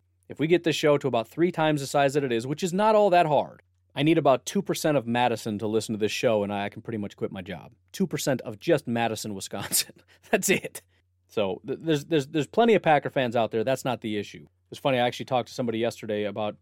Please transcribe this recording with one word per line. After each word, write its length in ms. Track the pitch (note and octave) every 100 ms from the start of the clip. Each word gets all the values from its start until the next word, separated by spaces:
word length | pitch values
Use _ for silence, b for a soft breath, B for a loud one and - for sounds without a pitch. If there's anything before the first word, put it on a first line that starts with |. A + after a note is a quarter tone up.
| _ _ -
If 120 | -
we 80 | D#3+
get 160 | F3
this 120 | E3+ C#3+
show 220 | D3+ C#3+
to 80 | C3+
about 220 | A#2+ A2+
three 240 | - F3
times 280 | E3+ D#3 D3+
the 60 | C3+
size 280 | D3 C#3
that 100 | C#3+
it 80 | C#3
is, 140 | A#2 B2+
which 180 | D3
is 80 | F#3
not 240 | F3+ G#3+ G#3+
all 140 | G#3
that 160 | F3 D#3+
hard, 360 | C3+ E2+ - - _ _
I 80 | C3+
need 160 | D3+ E3
about 280 | C#3+ B2+ -
two 160 | G3+
percent 340 | - D#3 D#3+ C#3+
of 100 | A#2
Madison 520 | A#2+ B2 A2+ A#2 G#2
to 80 | G#2+
listen 280 | A2 G#2
to 40 | G#2+
this 140 | G#2
show, 300 | - B2+ A2
and 100 | G2+
I, 140 | G2+ G2+
I 20 |
can 140 | -
pretty 160 | A2+ A2+
much 180 | G2 -
quit 160 | G2+
my 100 | G2
job. 300 | F2+ E2+ - - _
Two 140 | - F#3
percent 340 | D3+ - B2+
of 160 | - G#2
just 280 | - D3+ B2+
Madison, 480 | A#2 A#2 A2 A2
Wisconsin. 600 | F#2+ - G2+ - - - - _
<laughs> 200 | _ -
That's 180 | G3+ -
it. 340 | F3 - - _ _ _ _ _
So 320 | - G2 - A#2
th-, 120 | B2+
there's, 240 | D#3+ D3
there's, 220 | D3 D#3+ C3+
there's 180 | D#3 C3+
plenty 280 | - A#3
of 80 | G3
Packer 280 | E3 D3 C3
fans 260 | C#3+ B2 A#2+
out 140 | G#2+
there. 140 | A2+
That's 200 | A2 C3+
not 160 | C3+ A2+
the 160 | A2 G#2
issue. 300 | G2 E2 D2 _ -
It's 80 | -
funny, 200 | D3 B2+
I 80 | B2
actually 200 | - B2+
talked 220 | B2+ A#2
to 60 |
somebody 240 | - A#2+ A2
yesterday 460 | A#2 - A2+ G#2
about 320 | G2+ G#2 G#2+ G2+